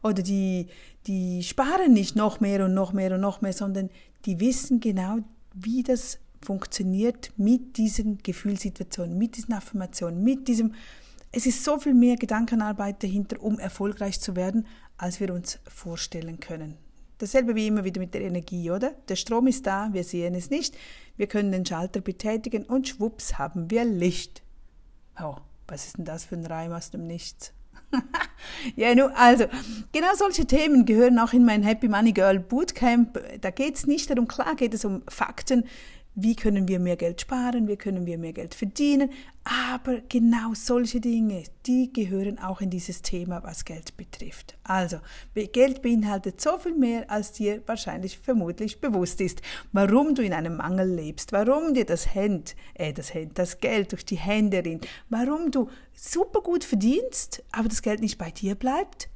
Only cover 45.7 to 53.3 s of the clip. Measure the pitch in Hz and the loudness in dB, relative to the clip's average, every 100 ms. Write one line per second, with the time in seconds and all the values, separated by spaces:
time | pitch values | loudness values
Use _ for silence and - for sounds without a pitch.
45.7 | 262 247 233 208 196 190 - 302 359 359 | 4 2 2 2 -2 -4 -2 -2 0 -2
46.7 | 330 247 233 - 208 208 - 208 208 - | 2 2 0 -4 -4 -6 -4 -2 -2 -6
47.7 | 226 - 180 190 - - 240 170 175 214 | -6 -6 -8 -10 -8 0 0 0 -4 -6
48.7 | - 285 202 175 - 185 - - - - | -4 -2 0 0 0 -2 -4 -12 -14 -2
49.7 | 196 196 226 294 269 214 165 165 165 156 | 2 6 6 6 2 0 -2 -4 -4 -2
50.7 | 185 185 175 151 156 - 202 214 285 330 | 0 0 -2 -6 -10 -2 0 4 2 2
51.7 | 262 220 170 - 202 208 185 - - - | 0 2 0 2 2 2 0 -4 -16 -18
52.7 | - 156 135 - 165 156 | -8 -6 -6 -8 -8 -8